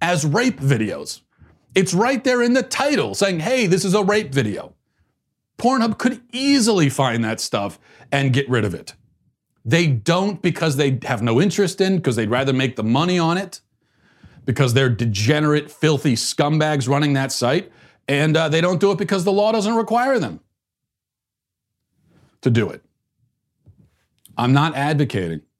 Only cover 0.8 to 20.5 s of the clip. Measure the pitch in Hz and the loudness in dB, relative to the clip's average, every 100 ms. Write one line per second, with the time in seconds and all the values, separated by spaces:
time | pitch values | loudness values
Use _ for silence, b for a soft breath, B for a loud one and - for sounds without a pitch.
0.8 | 107 82 - - _ b b b b 185 | 0 -6 -10 -14 _ b b b b 0
1.8 | 185 170 233 277 254 247 240 254 - - | 0 2 0 0 0 0 2 0 0 -4
2.8 | 285 269 113 - 196 170 170 262 202 180 | 0 0 -2 0 0 0 -2 0 2 0
3.8 | 196 208 196 214 175 135 110 92 - _ | 2 0 2 0 0 -2 -2 -4 -10 _
4.8 | _ _ _ _ _ _ _ - 233 262 | _ _ _ _ _ _ _ -4 0 0
5.8 | 226 208 247 - - 254 277 277 220 202 | 0 -2 -4 -4 -10 -4 0 2 2 2
6.8 | 143 123 131 117 110 113 - 107 101 - | 2 2 0 0 -2 -4 -4 -4 -4 -8
7.8 | b b b 143 139 123 139 123 104 85 | b b b -2 0 0 0 -2 -2 -6
8.8 | - - _ _ _ _ _ _ 117 165 | -12 -20 _ _ _ _ _ _ -2 0
9.8 | 175 120 104 170 196 185 175 165 160 135 | 2 0 0 0 0 -2 -4 -2 -2 0
10.8 | 143 131 - 120 117 117 196 165 185 180 | 0 -2 -4 -2 0 2 2 2 -2 0
11.8 | 190 190 151 117 107 123 139 131 131 110 | 0 0 0 -2 0 0 0 0 -2 -2
12.8 | 110 123 175 180 160 175 190 - _ _ | 0 2 2 2 0 -2 -6 -14 _ _
13.8 | b b b b b b - 113 131 123 | b b b b b b -6 0 2 2
14.8 | 131 117 120 98 107 151 151 147 147 - | 2 2 -2 0 2 2 2 0 -2 -2
15.8 | 156 143 147 113 - - 147 156 156 151 | 0 2 0 0 -2 0 0 2 0 0
16.8 | 123 139 147 139 135 - 120 156 185 b | 0 0 2 0 -2 -2 0 0 -2 b
17.8 | b b - 143 156 156 160 160 175 180 | b b -4 0 2 2 2 0 0 2
18.8 | 196 185 196 190 180 196 208 220 202 226 | 2 0 -2 -2 0 2 2 0 0 -2
19.8 | 226 226 262 254 123 80 _ | 0 0 0 0 -2 -8 _